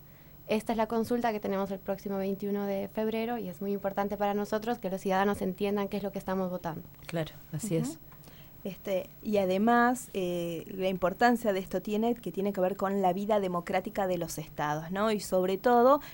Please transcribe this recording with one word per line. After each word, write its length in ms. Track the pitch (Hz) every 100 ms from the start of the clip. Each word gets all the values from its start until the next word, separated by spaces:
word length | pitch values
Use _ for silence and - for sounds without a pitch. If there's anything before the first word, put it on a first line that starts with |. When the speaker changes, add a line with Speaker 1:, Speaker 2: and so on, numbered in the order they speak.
| - - - - -
Speaker 1:
Esta 260 | 214 -
es 40 | 220
la 120 | 220
consulta 440 | 233 220 240 240
que 60 | 208
tenemos 320 | 202 196 196
el 80 | 196
próximo 400 | - 196 202 196
veintiuno 480 | 190 196 202 202 202
de 220 | 196 196
febrero 500 | - 220 220 226 240
y 100 | 185
es 120 | 175
muy 120 | 196
importante 440 | 202 196 196 202 202
para 180 | 202
nosotros 460 | 202 202 214 214 240
que 100 | 185
los 100 | 190
ciudadanos 420 | 196 190 202 202
entiendan 440 | 190 180 202 202 196
qué 100 | 208
es 60 |
lo 80 | 196
que 80 | 196
estamos 320 | - 190 185
votando. 320 | 180 170 147 - - -
Speaker 2:
Claro, 260 | 165 151 - -
así 260 | 151 208 165
Speaker 3:
Ujú. 60 |
Speaker 2:
es. 140 | 262 330 - - - - - -
Speaker 3:
Este, 460 | 202 170 - 185 - -
y 160 | - 202
además, 720 | 185 190 220 240 240 254 -
eh, 540 | 196 180 175 170 165 -
la 220 | 190 190
importancia 640 | 185 175 185 240 240 226
de 60 | 185
esto 200 | 185 185
tiene, 340 | 202 208 226
que 160 | 240 180
tiene 220 | 175 202
que 80 | 196
ver 160 | 180 196
con 240 | 190 202
la 140 | 185
vida 260 | 180 202 214
democrática 680 | 190 175 170 190 196 208 190
de 120 | 180
los 180 | 165 -
estados, 540 | 151 - 151 151 165
¿no? 200 | 196 220
Y 80 | 214
sobre 360 | - 185 185 190
todo, 460 | 247 240 247 285 -